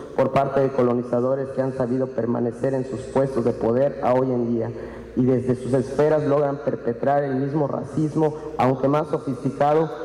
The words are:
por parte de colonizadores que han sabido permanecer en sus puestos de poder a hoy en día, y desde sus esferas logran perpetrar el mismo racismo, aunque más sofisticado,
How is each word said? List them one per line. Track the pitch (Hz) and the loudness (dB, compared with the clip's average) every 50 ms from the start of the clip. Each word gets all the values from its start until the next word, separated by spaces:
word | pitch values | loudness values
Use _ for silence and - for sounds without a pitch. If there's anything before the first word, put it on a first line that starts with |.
| - - - | -12 -6 -2
por | - 131 127 | 0 0 2
parte | - 139 135 139 - 139 | 2 2 2 2 2 2
de | 135 131 | 2 2
colonizadores | 131 - 123 120 120 123 120 - 123 120 123 127 135 139 135 135 | 2 2 2 2 2 0 0 0 0 0 2 0 0 -2 -2 -4
que | - 135 | -4 -2
han | 131 135 131 | -2 -2 -2
sabido | - 127 117 127 131 131 131 | -2 -2 0 0 0 -2 -2
permanecer | 131 - 117 117 120 117 120 120 113 - - 135 135 | -2 -2 -2 -2 0 0 -2 -2 -2 -2 -2 -2 0
en | 131 127 | -2 -2
sus | - 110 110 | -4 -6 -8
puestos | - - - 131 135 135 - 120 117 | -8 -2 0 0 0 2 0 0 0
de | 120 | 0
poder | 113 - - 113 117 127 139 143 - - | 0 0 0 0 2 2 2 0 0 0
a | - 117 127 | 0 2 2
hoy | 127 131 131 | 2 2 2
en | 127 120 120 117 | 0 0 0 0
día, | 120 113 117 120 117 - - - - - - - - | 0 0 -2 -4 -6 -8 -10 -12 -12 -14 -14 -4 0
y | - 127 | 2 4
desde | 123 131 120 113 - 127 | 4 4 2 2 0 -2
sus | - - 123 | -2 0 0
esferas | 131 131 120 - 139 139 147 151 156 151 143 | 0 0 0 0 0 2 4 4 4 2 2
logran | 135 143 147 147 139 139 139 - | 2 2 2 2 2 0 -2 -2
perpetrar | 131 113 - - 117 120 - 120 135 143 143 | -4 -4 -2 -2 -4 -4 0 0 2 2 2
el | 143 135 131 | 2 0 0
mismo | 131 139 139 139 156 147 135 | -2 -2 0 0 0 0 0
racismo, | - - - - - - 156 151 139 160 156 151 147 - - - - | -2 -4 -6 -4 -2 -2 -2 0 0 0 0 0 0 -4 -8 -8 -2
aunque | - 117 127 135 131 - 135 | 0 2 2 2 2 2 2
más | 143 151 - 147 | 2 2 0 -2
sofisticado, | - 151 - 143 127 - - - - - 143 147 151 160 165 156 - - | -4 -4 -4 -6 -6 -4 -4 -4 0 2 2 4 4 2 2 0 -4 -6